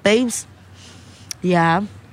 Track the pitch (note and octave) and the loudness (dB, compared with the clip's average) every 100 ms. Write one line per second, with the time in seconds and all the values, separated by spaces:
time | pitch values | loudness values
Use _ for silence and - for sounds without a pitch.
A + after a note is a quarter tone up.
0 | G3 A3 B3 - - - - - - - | 2 2 0 -6 -12 -20 -20 -20 -20 -20
1 | - - - - F3+ F3 E3 E3+ G3+ - | -20 -20 -20 -8 -2 2 2 0 -2 -12
2 | - | -20